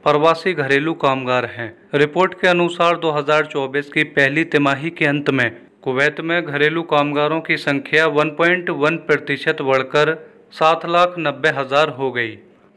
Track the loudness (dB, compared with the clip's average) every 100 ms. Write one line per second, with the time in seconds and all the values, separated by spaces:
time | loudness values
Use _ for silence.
0 | 0 4 4 2 -2 -4 0 0 0 0
1 | 0 0 0 -2 -2 -8 -12 -14 _ 0
2 | 2 2 0 0 0 2 0 2 0 2
3 | 0 -2 2 0 0 -4 -4 -4 -4 -2
4 | 0 2 2 2 0 2 2 0 -4 -2
5 | 0 0 0 0 -2 -4 -16 _ -4 0
6 | 0 -2 -4 -4 -2 0 0 0 0 0
7 | 0 0 0 -2 -2 -2 -2 -4 0 2
8 | 2 2 0 0 0 0 -2 -2 0 0
9 | 0 -2 0 -4 -2 -2 0 0 2 2
10 | 2 0 -10 -20 _ 0 2 2 2 2
11 | 2 0 -4 -2 -2 -2 0 2 2 0
12 | -4 -2 -4 -8 -18 _ _